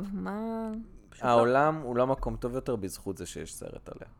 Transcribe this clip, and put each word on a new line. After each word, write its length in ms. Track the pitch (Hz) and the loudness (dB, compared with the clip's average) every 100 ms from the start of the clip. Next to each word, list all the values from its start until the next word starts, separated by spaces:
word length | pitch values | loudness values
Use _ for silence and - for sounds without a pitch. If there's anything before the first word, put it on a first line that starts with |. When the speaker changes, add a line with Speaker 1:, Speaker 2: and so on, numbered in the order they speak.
| 196 | -2
Speaker 1:
מה, 560 | 196 185 208 226 226 226 220 220 - - | -6 -6 -4 -4 -4 -6 -8 -10 -16 -20
פשוט 140 | - | -2
לא. 60 | 127 | 4
Speaker 2:
העולם 460 | 120 120 131 151 160 | 6 8 6 4 2
הוא 200 | 127 120 | 0 2
לא 120 | 127 | 2
מקום 280 | 131 120 113 | 2 -2 -2
טוב 200 | 123 131 | -2 -2
יותר 200 | 131 117 | -2 -2
בזכות 420 | 95 - 98 95 | -4 -6 -8 -6
זה 80 | 87 | -8
שיש 280 | 78 80 | -8 -10
סרט 360 | - - - - | -10 -12 -12 -14
עליה. 200 | - - - | -14 -16 -18